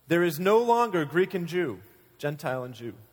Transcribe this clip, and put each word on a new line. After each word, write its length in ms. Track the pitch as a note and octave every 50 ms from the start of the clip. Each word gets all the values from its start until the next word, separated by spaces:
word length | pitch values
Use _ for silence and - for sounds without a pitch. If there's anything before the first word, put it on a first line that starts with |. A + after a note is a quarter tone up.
| _ -
there 160 | D#3+ F3 F3
is 160 | F3 D3+ D3
no 200 | F3+ G3 G#3+ A3+
longer 440 | A#3+ A#3 A#3 A#3 A#3+ A3+ F#3 F3 D#3
Greek 280 | C#3 D3 F3 F#3+ F#3 G3
and 140 | F#3 F3 D#3+
Jew, 320 | E3 F3+ F3 C#3 G#2 F2 F#2+ - - - _ _ _ -
Gentile 440 | - D3 D3+ D3 - C#3+ C3 C3 B2
and 100 | B2+ B2
Jew 180 | A2 A#2+ A#2 G2 - G#2+ _